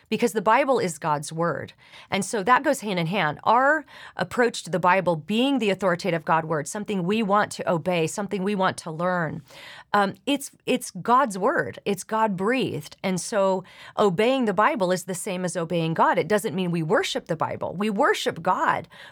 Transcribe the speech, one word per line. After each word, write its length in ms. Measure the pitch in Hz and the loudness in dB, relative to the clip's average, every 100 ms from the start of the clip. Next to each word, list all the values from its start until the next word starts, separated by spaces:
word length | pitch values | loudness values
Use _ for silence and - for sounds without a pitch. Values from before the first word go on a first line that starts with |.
| - | -6
because 240 | 220 240 | 0 0
the 80 | 220 | 0
Bible 360 | 202 233 277 247 | 4 4 4 2
is 220 | 175 165 | 0 -4
God's 340 | 165 147 151 | -2 -2 -4
word. 400 | 160 170 147 - - - - - | -4 -2 -2 -8 -16 -20 -20 -6
And 120 | 196 | -4
so 200 | 196 226 | -2 -2
that 200 | 185 254 | 4 4
goes 180 | 285 269 | 4 0
hand 180 | 208 180 | 0 -2
in 80 | 165 | 0
hand. 320 | 202 156 143 | 0 0 0
Our 420 | - 226 269 311 277 - - - | 4 4 6 2 -2 -18 -14 -6
approach 480 | 180 - 240 233 | -4 2 0 0
to 60 | - | -4
the 100 | 160 | 0
Bible 360 | 180 185 180 165 | 2 2 2 -2
being 420 | 147 214 262 277 | 0 0 2 2
the 140 | 220 | 0
authoritative 520 | 190 196 175 196 165 | 0 0 0 0 -2
God 220 | 151 165 165 | 0 0 0
word, 220 | 160 180 | -4 -4
something 360 | 214 208 202 | -8 -4 -2
we 200 | 175 220 | 0 0
want 280 | 214 202 196 | 2 2 0
to 160 | - - | -2 -2
obey, 360 | 175 165 180 160 | -2 0 0 0
something 380 | 180 196 202 | -2 -4 -2
we 100 | 185 | -2
want 240 | 208 185 180 | 0 0 -2
to 140 | - | -8
learn, 500 | 160 175 180 156 165 - - - - - | -4 -2 0 -2 -6 -12 -20 -20 -20 -2
um, 240 | 208 196 - - | 0 2 -2 -4
it's, 260 | 277 - _ - | -4 -4 _ -2
it's 260 | 247 - | -2 -2
God's 460 | 185 - - 277 190 | -8 2 2 2 0
word. 420 | 202 330 135 - - | 0 0 -2 -6 -4
It's 180 | 196 | -4
God-breathed. 920 | - 220 220 180 190 262 170 131 151 - | -2 0 0 0 0 0 0 -4 -10 -8
And 160 | - 180 | -4 -4
so 440 | - 214 190 185 180 - - - | -2 0 2 0 -4 -16 -10 2
obeying 480 | 208 170 220 269 233 | 2 4 2 2 2
the 80 | |
Bible 380 | 190 220 294 180 | 2 2 2 0
is 140 | 180 - | 0 -2
the 100 | 185 | -8
same 300 | - 180 180 | -6 -4 -4
as 120 | 180 | -4
obeying 360 | 165 175 160 | -2 -2 0
God. 240 | 165 262 254 | 2 2 2
It 100 | 156 | 2
doesn't 280 | 151 220 165 | 0 0 -2
mean 160 | 180 | -2
we 120 | 175 | 0
worship 440 | 156 226 381 240 - | 0 0 0 -4 -6
the 80 | 165 | -4
Bible. 380 | 123 - - 170 | -4 -4 -6 -4
We 140 | 208 | -2
worship 520 | 196 294 427 - - | 2 2 2 -2 -4
God, 460 | 170 196 294 - - - - | 0 0 2 0 -2 -16 -20